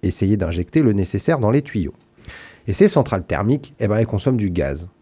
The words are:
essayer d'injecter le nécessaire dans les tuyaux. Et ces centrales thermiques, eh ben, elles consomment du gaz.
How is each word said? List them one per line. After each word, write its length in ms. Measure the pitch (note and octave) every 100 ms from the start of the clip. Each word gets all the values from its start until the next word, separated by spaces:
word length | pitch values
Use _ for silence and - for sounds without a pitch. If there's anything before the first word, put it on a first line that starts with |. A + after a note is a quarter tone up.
essayer 340 | F#2 - G2 G#2
d'injecter 460 | F2+ E2+ F2+ -
le 100 | C3+
nécessaire 460 | G2+ F#2 G#2 - D#3+
dans 120 | G#2+
les 120 | C3
tuyaux. 320 | C#3+ A2 D#2+ - _ _ - - - - -
Et 80 |
ces 140 | G2 -
centrales 360 | E3+ B2 G2
thermiques, 500 | - D2+ G#2 C#3 - -
eh 80 | G#2+
ben, 80 | G#2+
elles 100 | A2+
consomment 300 | G#2 C3 B2+
du 140 | G2+
gaz. 380 | F2 C#2+ C#2+ F2+ _